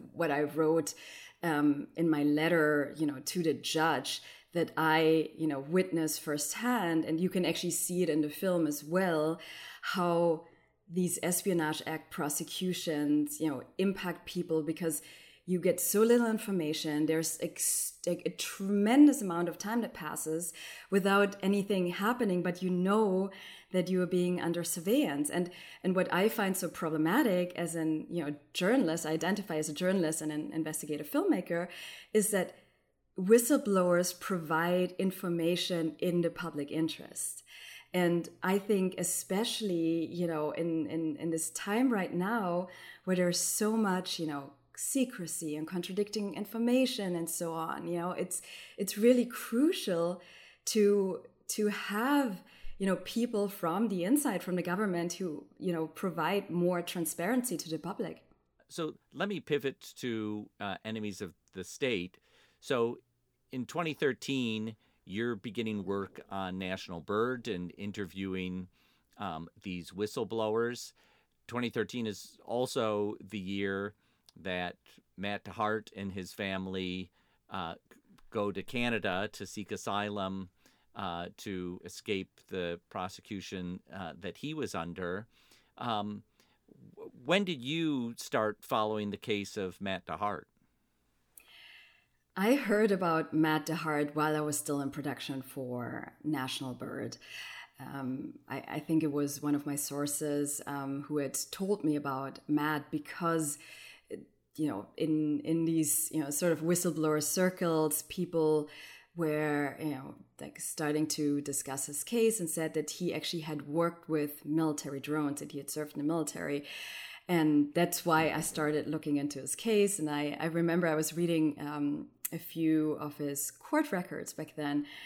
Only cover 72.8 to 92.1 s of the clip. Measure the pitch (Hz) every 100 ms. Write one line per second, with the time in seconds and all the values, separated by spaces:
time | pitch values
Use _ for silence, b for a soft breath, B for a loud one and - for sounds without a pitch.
72.8 | 113 104 104 - 98 107 92 98 101 98
73.8 | 101 - _ _ _ - 92 90 90 -
74.8 | _ - _ - 101 101 - 98 107 107
75.8 | 107 - 98 95 90 - 98 95 95 95
76.8 | 92 92 92 _ _ _ _ 95 85 -
77.8 | _ - _ - - 113 101 98 92 123
78.8 | 120 117 98 90 104 - 98 - 101 92
79.8 | - 101 104 104 95 95 92 b b b
80.8 | b - 98 85 87 - - 92 90 90
81.8 | 90 - - 98 92 _ _ 95 87 87
82.8 | _ 107 92 - - 101 - 95 90 90
83.8 | - 98 87 73 90 - 143 156 113 95
84.8 | 85 85 90 92 117 b b b b -
85.8 | 123 107 104 104 - b b b _ -
86.8 | 104 - - - 127 185 190 151 120 160
87.8 | 160 143 117 117 - 131 107 104 - 120
88.8 | 107 107 104 101 - 104 98 - 95 87
89.8 | 101 92 - 82 104 92 - _ _ _
90.8 | _ _ _ _ _ - B B B B
91.8 | B B B